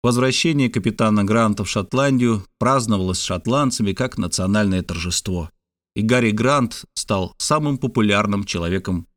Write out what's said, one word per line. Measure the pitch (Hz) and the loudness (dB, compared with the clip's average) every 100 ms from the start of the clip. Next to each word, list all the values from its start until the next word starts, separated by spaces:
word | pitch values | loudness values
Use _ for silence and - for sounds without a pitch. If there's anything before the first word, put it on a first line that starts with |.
Возвращение | 120 120 131 127 165 147 127 | 0 2 2 2 0 2 0
капитана | 110 110 104 110 107 | 0 -2 0 2 2
Гранта | 101 113 110 101 | 2 2 2 0
в | 95 | -2
Шотландию | 107 92 127 139 131 120 110 92 _ | -4 -2 0 2 2 2 0 -4 _
праздновалось | 120 135 113 101 92 90 | 2 2 2 0 0 -2
шотландцами | - 92 110 135 139 - 104 | -4 -4 0 0 0 0 -2
как | 98 127 - | 0 -4 -2
национальное | 90 - 92 104 101 92 | -4 -2 0 2 2 0
торжество, | 87 85 87 - - 90 82 _ _ _ _ | -2 -6 -4 -4 -4 -6 -6 _ _ _ _
и | - | -2
Гарри | 110 123 117 | 2 2 2
Грант | 107 123 143 120 - - | 2 2 2 0 -6 -14
стал | - - 98 92 _ | -12 -4 -2 -2 _
самым | - 151 147 135 | -2 0 0 -2
популярным | 131 120 107 101 104 101 | -2 2 2 2 0 -2
человеком | 101 87 85 92 92 90 82 | -4 -4 -2 -2 -2 -4 -6